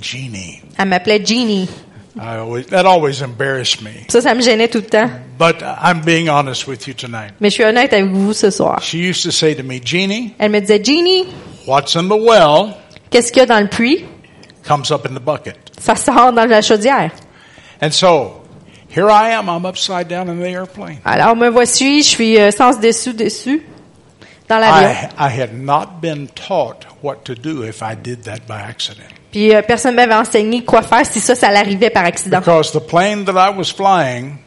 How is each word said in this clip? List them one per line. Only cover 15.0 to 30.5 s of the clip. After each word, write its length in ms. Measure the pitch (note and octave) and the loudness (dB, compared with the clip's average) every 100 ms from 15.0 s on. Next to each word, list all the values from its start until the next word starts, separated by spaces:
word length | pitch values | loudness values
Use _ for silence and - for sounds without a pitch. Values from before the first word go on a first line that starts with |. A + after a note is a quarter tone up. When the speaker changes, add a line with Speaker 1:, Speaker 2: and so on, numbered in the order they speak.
| B2+ | -4
Speaker 1:
in 60 | |
the 80 | C3 | -8
bucket." 300 | B2 C#3+ A2 - - - | -6 -8 -10 -18 -20 -6
Speaker 2:
ça 160 | - | -2
sort 380 | A3 - A#3+ B3 | 0 2 4 4
dans 120 | A#3 A3+ | 4 4
la 140 | G#3+ | 4
chaudière." 520 | G#3+ A3 A3 C4+ D#3+ - - _ _ - - _ | 4 2 2 0 -2 -6 -20 _ _ -20 -20 _
Speaker 1:
And 120 | D3+ | -4
so, 500 | - F#3 D#3+ G#2+ - - - - - _ | 2 4 2 0 -12 -20 -20 -20 -20 _
here 160 | D#3 G3+ | 0 4
I 220 | G#3 A3+ | 4 4
am, 140 | A3+ G3+ | -2 -4
I'm 160 | E3+ | -6
upside 440 | F3+ F#3 - F#3 F3 | -6 -6 -6 -6 -6
down 200 | F3 F#3 | -8 -8
in 120 | E3+ | -6
the 100 | F3+ | -8
airplane. 460 | F3+ F#3 G#3 F3 D3 | -8 -12 -14 -16 -8
Speaker 2:
Alors, 320 | - - A3 A#3 | -2 2 2 4
me 120 | A#3+ | 4
voici, 540 | A#3 A#3+ - C4+ D4 | 4 2 2 2 2
je 60 | C#4 | 2
suis, 280 | - A3+ A3 | 2 4 6
euh, 100 | G3+ | 4
sens 300 | G#3 B3 A#3 | 4 2 4
dessus, 340 | A3+ A3+ B3+ | 0 0 -6
dessus. 480 | A3 G#3+ - - D4+ - - - _ _ _ - _ _ | -4 -6 -6 -4 -4 -6 -20 -20 _ _ _ -20 _ _
dans 80 | A3 | 2
l'avion. 320 | A3 G3+ - A2 - - | 4 6 4 0 -8 -4
Speaker 1:
I, 120 | C#3 | -4
I 100 | A#2+ | -2
had 140 | A#2+ | -6
not 460 | A#2 C#3 D3 G3+ F3 | -8 -2 -2 -2 -8
been 240 | E3 D3 C#3 | -8 -8 -12
taught 560 | - - F#3 A#2+ - - _ | -16 -6 -4 -4 -8 -20 _
what 220 | C#3+ C3+ | -10 -10
to 100 | - | -12
do 300 | A#2+ C#3+ D#3 | -10 -8 -8
if 180 | A2 G#2+ | -10 -10
I 140 | A2 A2 | -12 -10
did 280 | A#2+ A#2+ | -12 -12
that 160 | A2 A2 - | -14 -16 -14
by 140 | G#2+ G#2 | -14 -14
accident. 400 | - - - - - _ | -12 -12 -12 -20 -20 _
Speaker 2:
Puis, 240 | G#3 G#3+ | 0 4
euh, 80 | G#3+ | 4
personne 320 | G#3+ A#3 B3+ | 4 -2 0
m'avait 200 | A#3+ A#3+ | 2 2
enseigné 500 | A3 A#3 A#3 G#3+ | 2 2 0 0